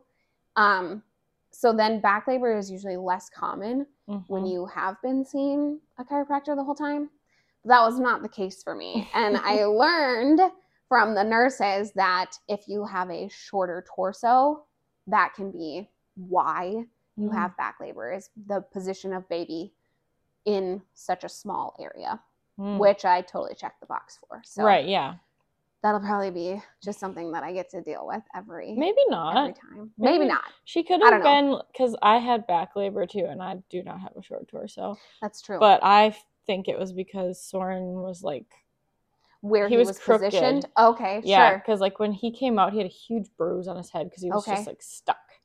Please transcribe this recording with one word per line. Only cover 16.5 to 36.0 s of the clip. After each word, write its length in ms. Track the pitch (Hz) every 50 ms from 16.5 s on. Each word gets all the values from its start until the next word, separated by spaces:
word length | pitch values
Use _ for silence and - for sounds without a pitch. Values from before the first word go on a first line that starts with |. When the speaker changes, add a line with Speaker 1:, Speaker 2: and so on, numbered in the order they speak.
| 156 170 185 180 202 226 233 233 _ _ _ _ _
Speaker 1:
you 140 | - 208 208
Speaker 2:
Mm. 20 | 214
Speaker 1:
have 240 | 185 175 185 185
back 200 | - - 107 - _
labor, 320 | - - - - 107 120 180
is 180 | 196 196 _ _ 220 208
the 140 | 202 202 190
position 520 | 190 _ _ 196 185 185 190 190 - 190 190
of 160 | 185 180 _
baby 460 | 170 170 175 - 160 165 170 202 _ _ _ _ _ _ _ _ _ _ _ _ _ _ _
in 380 | 208 208 196 190 185 185 202 190 _ _
such 300 | _ - - 180 185 -
a 40 | 175
small 460 | - - - 208 180 143 135 - - -
area, 420 | - - - - - - - 226 _ _ _ _ _ _ _ -
Speaker 2:
Mm. 200 | 196 202 208 196
Speaker 1:
which 260 | 208 202 202 202 -
I 160 | 190 180 180 180
totally 320 | - - 185 - - -
checked 240 | - - - - _
the 60 | -
box 320 | _ - - - _ - _
for. 240 | - _ - - -
So 180 | - - 202 214
Speaker 2:
Right, 240 | 214 196 165 135
yeah. 300 | 170 196 180 143 135 175 175 _ _ _ _ _ _ _ _ _ _ _ _ -
Speaker 1:
that'll 180 | 208 208 208
probably 300 | 202 202 208 202 196 196
be 320 | 180 175 170 180 190 208 - - _ _ -
just 180 | 202 202 -
something 320 | 202 190 180 170 170 170 160
that 100 | 165 135
I 100 | 160 185
get 160 | 185 175 -
to 120 | - 185 160
deal 240 | 156 147 - -
with 160 | - 147 220 220 _ -
every, 400 | 185 190 214 170 170 - - 220
Speaker 2:
Maybe 200 | 226 302 359 427 508 571 466
Speaker 1:
every 20 |
Speaker 2:
not. 440 | 262 175 160 151 180 254 - - -
Speaker 1:
time. 380 | - - - - 208 214 220 _ -
Maybe 200 | 220 - 330 339
Speaker 2:
Maybe 80 | 294 247
Speaker 1:
not. 160 | 175 135 - - - _ _
Speaker 2:
she 180 | - - 339 330
could 160 | - 359 339 403
Speaker 1:
I 80 | 466
Speaker 2:
have 80 | 440 415
Speaker 1:
don't 20 |
know. 380 | 349 294 285 285 285 277 262 -
Speaker 2:
been, 40 | - - _
'cause 200 | - 262 247 226 - -
I 160 | 208 214 240
had 280 | 233 247 240 233 208
back 300 | - 180 - - - _
labor 300 | 202 202 196 202 208 180
too, 180 | 185 - 208 170
and 160 | 180 143 180 185
I 140 | 185 185 185 190 _
do 120 | - 180 -
not 180 | - 165 185
have 160 | 185 - -
a 60 | - 190
short 240 | - - - - _
torso. 480 | - - - 208 - - 185 196 202 - - - _ _
Speaker 1:
That's 220 | - 208 - - -
true. 160 | - 202 180
Speaker 2:
But 220 | 214 208 190 - -
I 340 | 190 202 208